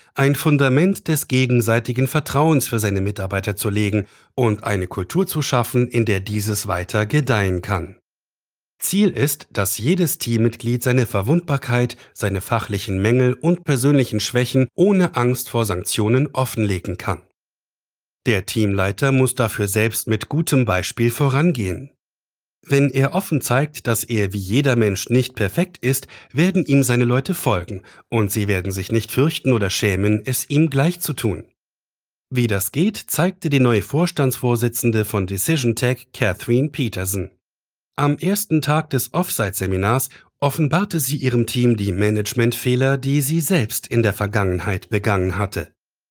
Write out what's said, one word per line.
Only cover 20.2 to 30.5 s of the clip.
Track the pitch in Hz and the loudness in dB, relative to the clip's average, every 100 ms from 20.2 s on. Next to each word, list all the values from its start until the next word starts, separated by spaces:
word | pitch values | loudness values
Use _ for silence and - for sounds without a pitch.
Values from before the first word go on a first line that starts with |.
| - | -2
gutem | 147 165 139 | -4 0 0
Beispiel | 113 92 90 - 120 | 2 0 -2 -2 -2
vorangehen. | 113 143 135 170 135 95 87 135 _ _ _ _ _ _ _ | 0 0 2 0 0 -2 -6 -10 _ _ _ _ _ _ _
Wenn | - 139 139 | 0 2 2
er | 135 135 | 2 0
offen | 185 - 151 | 0 -2 -2
zeigt, | - 123 151 - 123 | 0 0 0 -4 -4
dass | 117 | -2
er | - 113 101 | -2 0 0
wie | 101 | -2
jeder | 95 117 139 120 | -2 0 2 2
Mensch | 107 98 - | 2 0 0
nicht | 120 123 | 0 0
perfekt | - 101 - 180 - | -2 -2 0 -4 -2
ist, | 123 135 - - - | -2 -2 -6 -18 -8
werden | 123 180 185 151 | 0 2 2 2
ihm | 139 | 2
seine | 123 120 | 4 2
Leute | 120 127 131 | 2 0 0
folgen | 180 - 95 87 98 - - _ | -2 0 0 -2 -10 -12 -20 _
und | 117 101 | -2 0
sie | 110 101 | 0 0
werden | 95 95 | 0 -2
sich | 98 92 | -6 -2
nicht | 113 - | -2 0
fürchten | - 147 - - | 0 0 0 0
oder | 117 98 | 2 0
schämen, | - 107 92 101 107 107 | 0 0 2 2 0 -2
es | 127 - | -6 -2